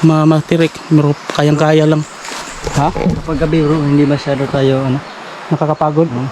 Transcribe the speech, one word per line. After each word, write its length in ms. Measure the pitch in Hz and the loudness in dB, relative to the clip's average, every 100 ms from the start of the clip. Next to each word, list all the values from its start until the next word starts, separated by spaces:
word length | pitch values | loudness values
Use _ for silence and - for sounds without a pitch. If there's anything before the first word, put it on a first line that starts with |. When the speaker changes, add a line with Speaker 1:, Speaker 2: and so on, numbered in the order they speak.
| 160 | 4
Speaker 1:
ma-, 180 | 156 | 4
matirik, 460 | 156 156 - 170 165 - - | 4 2 2 0 0 -2 0
meron, 300 | 156 147 143 - | 2 2 0 -4
kayang-kaya 500 | - 147 151 156 156 | 0 0 2 2 4
lang. 160 | 151 156 151 - - - - - - 139 | 4 2 -2 -12 -14 -12 -12 -10 -4 -2
Ha? 100 | 151 | 0
Speaker 2:
Kapag 420 | - - 160 151 151 | 0 -2 -2 -4 -2
gabi, 180 | 160 160 | 0 0
bro, 240 | 147 160 | 2 0
hindi 220 | 143 143 143 | 2 2 2
masyado 400 | 143 147 139 135 | 0 -2 -2 -2
tayo, 380 | 139 135 135 135 | 0 2 2 0
ano? 160 | 135 - - - - - | -4 -6 -16 -16 -16 -6
Speaker 1:
Nakakapagod? 580 | 160 147 151 151 151 165 | -2 0 0 0 2 0
Speaker 2:
Hmm. 220 | 123 131 | 0 -6